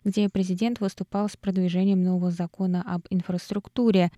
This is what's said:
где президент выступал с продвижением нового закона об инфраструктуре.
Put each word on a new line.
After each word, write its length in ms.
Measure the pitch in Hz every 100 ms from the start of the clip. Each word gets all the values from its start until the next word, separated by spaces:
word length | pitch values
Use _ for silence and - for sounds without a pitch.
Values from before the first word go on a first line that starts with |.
| 202
где 240 | 196 208
президент 520 | 196 185 180 220 240
выступал 480 | 196 - 185 202 208
с 60 | -
продвижением 680 | - 190 180 175 196 190
нового 260 | 180 180 180
закона 540 | 170 170 - 190 180 -
об 220 | 180 -
инфраструктуре. 1000 | 185 - 180 - 202 - - 233 190 175